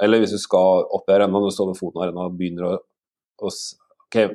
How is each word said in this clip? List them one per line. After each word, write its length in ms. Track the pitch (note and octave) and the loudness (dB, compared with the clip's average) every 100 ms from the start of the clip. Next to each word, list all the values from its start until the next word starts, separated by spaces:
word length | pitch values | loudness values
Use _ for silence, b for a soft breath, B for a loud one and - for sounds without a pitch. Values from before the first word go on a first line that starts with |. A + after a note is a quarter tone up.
eller 180 | G#2 A2+ | 2 4
hvis 140 | G2+ G2+ | 2 -2
du 60 | |
skal 400 | - F#2+ F#2 F#2 - | 0 4 4 4 2
opp 140 | G2 - | -4 2
i 60 | G2 | 2
arena, 160 | G2+ G2+ | 2 0
når 80 | G2 | -2
du 60 | F#2 | -2
står 160 | F#2+ | -4
ved 80 | F2+ | -4
foten 240 | F2 E2+ | -8 -6
av 20 | F2 | -6
arena 220 | E2+ F2+ | -4 -6
og 80 | F2+ | -6
begynner 300 | F2+ E2+ F2 | -6 -6 -6
å, 60 | F#2+ - _ _ _ _ _ | -6 -8 _ _ _ _ _
å 80 | G2 | -8
s-, 220 | - - - _ _ | -8 -12 -16 _ _
ok, 160 | _ A2+ G2+ | _ 0 0